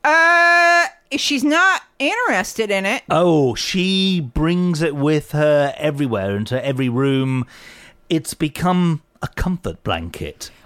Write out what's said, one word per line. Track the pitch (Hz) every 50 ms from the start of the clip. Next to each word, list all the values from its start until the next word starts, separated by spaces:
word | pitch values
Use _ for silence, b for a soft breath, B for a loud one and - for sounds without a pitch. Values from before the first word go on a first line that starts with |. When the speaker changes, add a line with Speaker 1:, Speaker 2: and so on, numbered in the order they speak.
| -
Speaker 1:
Uh, | 302 311 330 330 339 349 339 339 339 339 339 339 339 349 339 339 - - _ _ _ 269
she's | 277 - - 294 262 240
not | 294 302 339 359 381 370 - - _ _ _
interested | 269 302 403 466 494 403 247 185 202 - - - 220 202
in | 202 196 190
it. | 196 196 - _ -
Speaker 2:
Oh, | 156 160 175 175 165 151 139 123 110
she | - - - - 165 180 190 190 190 190 190 185 175
brings | 147 123 - - 156 165 175 180 180 180 170 147
it | 170 156 143
with | 143 139 151 156 151 143 - -
her | 151 151 151 147 147 143 143 131
everywhere, | - 151 156 147 139 143 131 113 101 95 98 101
into | 101 107 110 123 127 123
every | 139 135 127 135 123
room. | 117 127 135 139 135 135 131 131 131 127 123 B B B B B B B B B B B _ _
It's | 175 160 151 - -
become | _ 160 151 - - 160 180 185 180 180 170 160 151 _ _ _ _
a | - -
comfort | _ - - 180 185 170 - 98 82 - _
blanket. | 107 90 85 82 85 - - - 69 - _ - - _ _ _